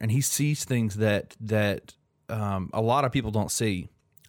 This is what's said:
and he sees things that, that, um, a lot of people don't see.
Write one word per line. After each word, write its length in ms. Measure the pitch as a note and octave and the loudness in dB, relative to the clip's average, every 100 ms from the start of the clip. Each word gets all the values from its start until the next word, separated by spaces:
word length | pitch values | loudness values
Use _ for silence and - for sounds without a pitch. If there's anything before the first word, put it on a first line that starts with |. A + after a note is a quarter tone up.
and 80 | A2+ | 0
he 100 | B2+ | 0
sees 440 | C3+ - D3 D3 | 0 0 0 0
things 320 | - B2 A2 G2+ | 0 0 0 2
that, 380 | G#2+ G2+ - - | 2 2 -2 -10
that, 540 | A2 G#2+ G#2 G2 - - _ _ - | -2 2 2 0 -6 -20 _ _ -10
um, 400 | A2 G#2 F#2+ F2+ | -4 -2 -2 -2
a 80 | - | -2
lot 240 | A2+ C3 C3+ | 2 2 2
of 60 | |
people 180 | C3+ A2+ | 0 0
don't 200 | G#2+ G2+ | 0 0
see. 380 | - A2+ F#2 - - _ _ | 0 -2 -2 -6 -16 _ _